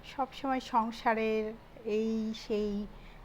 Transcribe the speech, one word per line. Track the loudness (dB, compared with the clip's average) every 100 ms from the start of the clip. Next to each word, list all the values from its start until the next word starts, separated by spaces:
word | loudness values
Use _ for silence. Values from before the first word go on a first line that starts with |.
| -8
সবসময় | -2 -2 -2 0 0 2
সংসারের | 2 2 2 2 4 4 2 0 -4 -14 -8 0 2
এই | 2 2 0 -4
সেই | -2 0 2 0 -4 -10 -16 -16